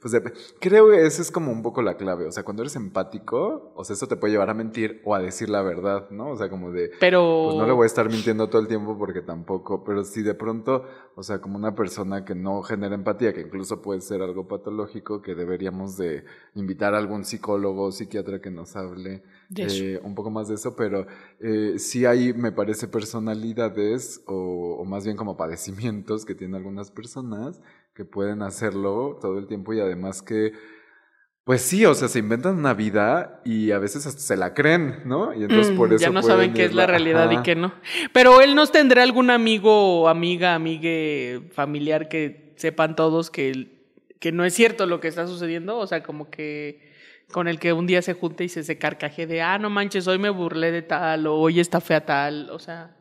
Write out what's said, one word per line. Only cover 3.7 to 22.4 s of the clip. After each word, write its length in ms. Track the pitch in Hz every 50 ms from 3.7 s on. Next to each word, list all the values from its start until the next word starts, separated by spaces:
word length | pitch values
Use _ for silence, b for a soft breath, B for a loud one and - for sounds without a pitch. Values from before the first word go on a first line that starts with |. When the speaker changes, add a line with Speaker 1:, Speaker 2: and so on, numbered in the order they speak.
| _
Speaker 1:
o 80 | - -
sea, 100 | - 107
eso 140 | 98 - -
te 80 | 120
puede 160 | 95 107 104 107
llevar 180 | 104 98 95
a 40 | 107
mentir 460 | 110 113 113 110 117 110 107 107 - -
o 100 | 104 104
a 60 | 98
decir 280 | 92 92 92 - 113 104
la 140 | 104 101 98
verdad, 480 | 95 85 85 90 101 98 98 98 -
¿no? 200 | 104 101 117 147
O 60 | 143
sea, 120 | 107 107 95
como 220 | 95 92 90 90 87
de, 180 | 90 87 87 - -
Speaker 2:
Pero 440 | - 180 180 180 175 170 165 160 160
Speaker 1:
pues, 120 | 160 156
no 100 | 156 -
le 60 | 117 131
voy 120 | 123 117
a 20 |
estar 220 | 113 113 - 113 110
mintiendo 380 | 113 110 104 117 110 107 110 104
todo 120 | - 113 110
el 40 | 104
tiempo 300 | 113 107 104 107 110 101
porque 220 | 104 95 92 90
tampoco, 640 | 87 - 82 85 85 - 98 90 - - 101 95 -
pero 180 | - 104 101 101
si 200 | 98 - 110 107
de 120 | 104 104
pronto, 500 | 101 113 113 113 113 110 123 131 127 127 B B B B B B
o 80 | - 95
sea, 180 | - 104 95
como 160 | - 95 98
una 200 | 101 104 110 101
persona 480 | 95 110 90 - - 101 95 98 98 92
que 100 | - 95
no 280 | 90 92 98 98 101 92
genera 340 | - 113 101 101 98 101
empatía, 360 | 104 95 110 104 98 123 110 92
que 100 | 92 80
incluso 380 | 80 90 98 95 95 110 -
puede 200 | - 101 101 92
ser 220 | 87 - 107 95 95
algo 260 | 92 90 95 92 -
patológico, 720 | 101 98 - - 107 107 104 101 - 113 - - 107 104 -
que 140 | 95 90
deberíamos 600 | 82 87 85 92 87 95 95 90 92 95 95 95 95
de 260 | 92 85 78 69 - b b b b b b
invitar 380 | 104 98 92 95 - 104 101 101
a 40 | 107
algún 260 | 107 98 90 101 95
psicólogo 600 | - - 104 - - 104 101 98 101 95 95 98
o 80 | 98 92
psiquiatra 480 | - 110 95 - 104 95 - 98 92
que 100 | - 98
nos 240 | 90 85 82 - -
hable, 480 | 104 95 92 90 92 92 95 95 95 b b b b b b
Speaker 2:
De 160 | 190 190 196
eso. 200 | 101 98 95 98
Speaker 1:
eh, 160 | 95 95 92 -
un 120 | 104 98
poco 140 | 95 104 113
más 180 | 107 110 107 104
de 60 | 110
eso, 200 | 101 - 127 107
pero, 320 | - 120 104 98 98 95 B B B B B B _
eh, 360 | - 113 110 107 107 104 90 98
sí 280 | - - - 127 123
hay, 260 | 120 120 131 123 123 120
me 180 | 117